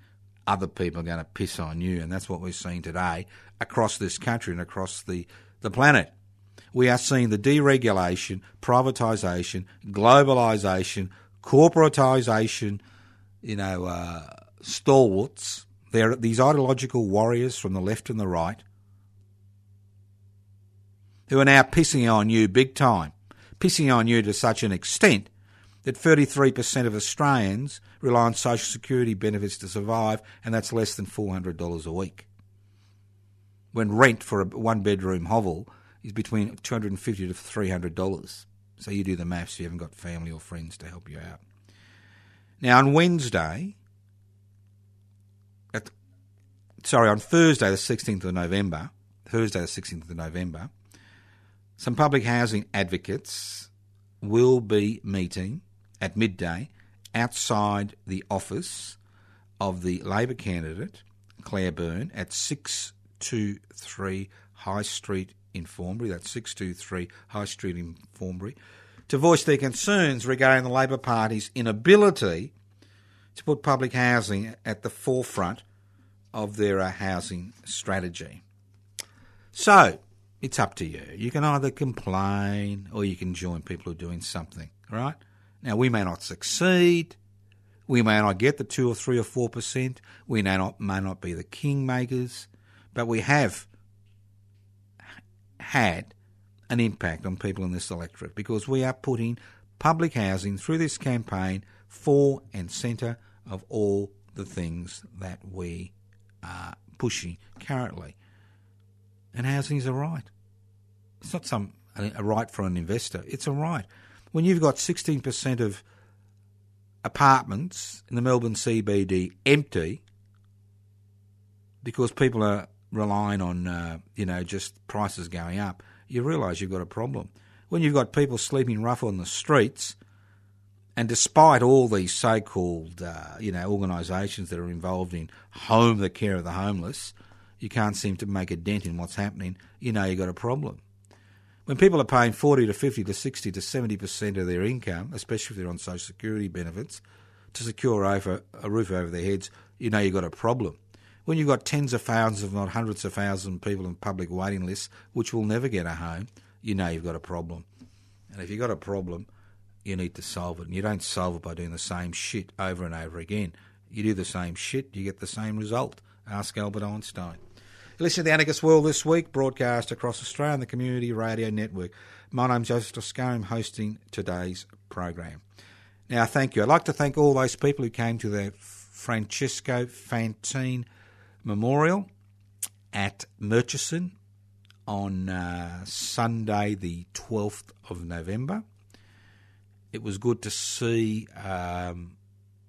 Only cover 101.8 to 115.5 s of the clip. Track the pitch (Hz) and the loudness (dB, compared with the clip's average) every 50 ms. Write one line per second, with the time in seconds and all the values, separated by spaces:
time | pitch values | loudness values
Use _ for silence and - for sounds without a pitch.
101.8 | - _ - - - 151 139 143 143 139 135 - - - - 101 85 87 - - | -20 _ -20 -4 0 2 4 6 6 4 2 0 -6 -10 -10 -10 -8 -8 -8 -6
102.8 | - 120 117 - 123 117 117 - _ _ _ _ _ 117 98 95 - - - 110 | -4 -4 -4 -4 -4 -6 -6 -8 _ _ _ _ _ -12 -12 -12 -10 -6 -2 0
103.8 | 104 101 101 101 101 101 - _ _ - - 98 98 - - 95 87 82 82 87 | 0 2 2 0 -2 -6 -10 _ _ -16 -14 -12 -12 -8 -6 -6 -6 -6 -6 -8
104.8 | 87 90 - - - - - 92 95 92 87 - - 95 92 95 87 87 85 87 | -10 -12 -14 -18 -20 -20 -16 -12 -12 -12 -12 -14 -16 -14 -12 -10 -10 -10 -10 -10
105.8 | 92 92 - _ _ _ _ _ _ _ _ _ - 87 90 90 90 87 - - | -12 -14 -18 _ _ _ _ _ _ _ _ _ -16 -14 -14 -12 -14 -14 -16 -18
106.8 | _ - - - 127 117 - - - 85 85 - _ - - - - - 139 127 | _ -20 -8 -6 -4 -4 -4 -6 -8 -10 -12 -14 _ -20 -20 -16 -10 -6 -6 -6
107.8 | 123 101 - 90 80 78 - _ _ _ _ _ _ _ _ _ _ _ _ _ | -6 -8 -10 -12 -16 -16 -20 _ _ _ _ _ _ _ _ _ _ _ _ _
108.8 | _ _ _ _ _ _ _ _ _ _ - 123 123 135 139 143 135 - 147 139 | _ _ _ _ _ _ _ _ _ _ -8 -6 -2 -2 -2 -2 -2 -2 -2 -2
109.8 | 123 135 127 135 147 165 165 143 - - _ _ _ _ _ _ _ _ _ _ | -2 -2 -4 -4 -4 -4 -6 -8 -12 -14 _ _ _ _ _ _ _ _ _ _
110.8 | _ _ _ _ _ _ _ _ - - - - - - 123 107 101 - - _ | _ _ _ _ _ _ _ _ -12 -10 -8 -8 -6 -6 -4 -4 -4 -6 -12 _
111.8 | _ _ - - 101 107 - - 101 107 107 110 113 - - - 98 92 90 87 | _ _ -10 -8 -6 -6 -6 -4 -2 0 0 0 0 -2 -4 -4 -2 -2 -2 -2
112.8 | 82 85 104 117 - - - 87 - - 143 135 - 151 139 143 156 165 170 123 | -2 -4 -4 -4 -4 -6 -10 -10 -10 -10 -12 -8 -4 -4 -4 -2 -4 -4 -4 -6
113.8 | 95 - - - - - - - - - - 160 165 185 185 170 156 143 - - | -8 -10 -16 -20 -20 -20 -20 -20 -14 -6 -2 2 4 4 4 6 4 4 4 2
114.8 | - - 170 - - - 151 131 - 135 117 - - 135 | -2 -4 -4 -2 -2 -2 -2 -2 -2 -4 -6 -4 -2 -2